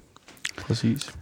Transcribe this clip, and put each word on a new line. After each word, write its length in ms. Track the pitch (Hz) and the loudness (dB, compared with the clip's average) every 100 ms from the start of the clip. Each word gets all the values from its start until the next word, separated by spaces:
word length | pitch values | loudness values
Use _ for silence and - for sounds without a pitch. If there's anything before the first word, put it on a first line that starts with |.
| - - - - - - - | -14 -20 -20 -12 -10 -4 -2
Præcis. 440 | 113 113 143 - - | 2 4 2 -2 2